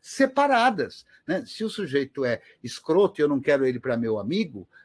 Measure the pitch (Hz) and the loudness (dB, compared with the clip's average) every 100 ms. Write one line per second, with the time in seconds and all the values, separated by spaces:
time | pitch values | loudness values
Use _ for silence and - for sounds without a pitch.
0 | - - 269 277 285 247 247 190 113 - | -8 0 2 2 2 4 4 2 -4 -10
1 | - _ - 180 - - 220 214 165 143 | -20 _ -6 -6 -6 -8 -6 -6 -2 -2
2 | 135 - 127 110 - _ 120 - - 170 | -2 -2 -2 -4 -8 _ -14 -8 0 2
3 | 190 - 147 139 143 139 131 123 131 117 | 2 2 0 2 2 2 2 0 -2 -2
4 | 113 107 101 190 180 104 - _ | 0 -2 -2 -2 -4 -8 -18 _